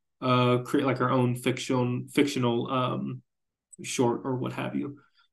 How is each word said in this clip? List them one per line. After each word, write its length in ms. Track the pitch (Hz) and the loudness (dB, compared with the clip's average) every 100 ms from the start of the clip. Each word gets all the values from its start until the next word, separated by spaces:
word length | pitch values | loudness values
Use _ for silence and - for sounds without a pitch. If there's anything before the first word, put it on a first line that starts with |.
| _ - | _ -6
uh, 380 | 131 123 123 123 | 2 4 4 2
create, 280 | 127 147 139 | 2 0 2
like, 140 | 120 | 0
our 100 | 127 | 2
own 240 | 131 123 | 2 2
fiction, 760 | 123 131 120 - 127 123 123 - | 2 -2 -2 0 0 0 -2 -2
fictional, 640 | - 143 131 120 120 127 | 0 2 2 0 0 -2
um, 520 | 131 127 - 139 131 _ _ _ _ _ - | -2 -2 -2 -6 -8 _ _ _ _ _ -16
short 380 | - - 120 117 | -8 0 2 2
or 120 | 139 123 | -2 -4
what 160 | 123 | -4
have 240 | 131 131 - | -6 -6 -4
you. 220 | 143 - _ _ _ | -6 -10 _ _ _